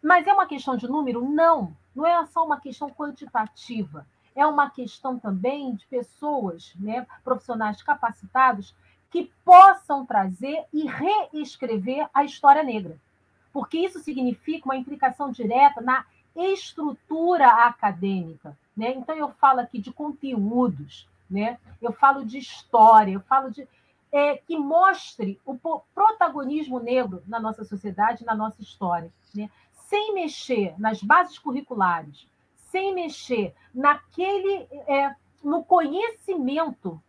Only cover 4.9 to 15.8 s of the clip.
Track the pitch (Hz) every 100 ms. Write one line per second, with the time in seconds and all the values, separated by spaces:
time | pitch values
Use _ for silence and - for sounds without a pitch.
4.9 | - 269 254 220 190 214 285 269 214 _
5.9 | 254 247 _ 294 285 202 170 - 175 202
6.9 | 233 247 - - 254 - 226 214 208 -
7.9 | 285 233 - 190 262 262 202 196 _ _
8.9 | _ _ 349 349 _ - 359 381 381 _
9.9 | 285 254 214 190 185 262 311 311 302 302
10.9 | - 302 427 359 302 277 - 247 220 190
11.9 | 269 302 269 285 - 285 285 294 220 180
12.9 | 156 _ _ _ _ _ 285 - 320 370
13.9 | 359 294 269 247 240 - 320 262 262 254
14.9 | 294 - 247 285 247 220 247 285 277